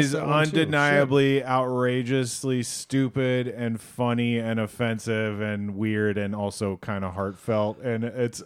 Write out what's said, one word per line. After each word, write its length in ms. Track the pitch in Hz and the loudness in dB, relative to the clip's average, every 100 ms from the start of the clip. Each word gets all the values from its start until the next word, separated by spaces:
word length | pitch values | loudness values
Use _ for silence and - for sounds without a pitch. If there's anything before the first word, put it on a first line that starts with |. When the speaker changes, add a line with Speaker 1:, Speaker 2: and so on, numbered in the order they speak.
| 143 | 4
Speaker 1:
is 60 | |
Speaker 2:
that 140 | 156 147 | 0 2
one 200 | 151 156 | 2 4
too. 120 | 156 | 2
Speaker 1:
undeniably 800 | 156 147 143 143 139 139 139 135 | 2 2 4 4 4 4 4 2
Speaker 2:
Shit. 60 | 127 | 2
Speaker 1:
outrageously 1160 | 127 127 127 123 127 120 135 123 - 135 127 | 0 2 2 2 0 0 0 0 -4 -2 -2
stupid 880 | 120 - - 135 131 139 131 127 123 | -2 -8 -2 0 0 0 0 0 -2
and 320 | 113 117 113 | -4 -4 -4
funny 580 | - - 120 120 120 117 | -8 -2 0 2 0 0
and 220 | 113 113 | 0 -2
offensive 800 | 107 - 117 110 117 110 110 104 | -2 -2 -2 -2 -2 -2 -2 -2
and 360 | 107 104 104 98 | -4 -4 -6 -4
weird 420 | 110 107 107 101 | -2 2 2 0
and 180 | 101 104 | -2 -2
also 400 | 101 - 101 92 | -4 -2 -4 -4
kinda 340 | - 101 95 | -6 -4 -4
heartfelt 720 | 92 98 92 - 107 104 - | -4 -6 -6 -2 0 0 -2
in 220 | 127 113 | -4 -2
its 380 | 117 123 120 - | -4 -2 -4 -4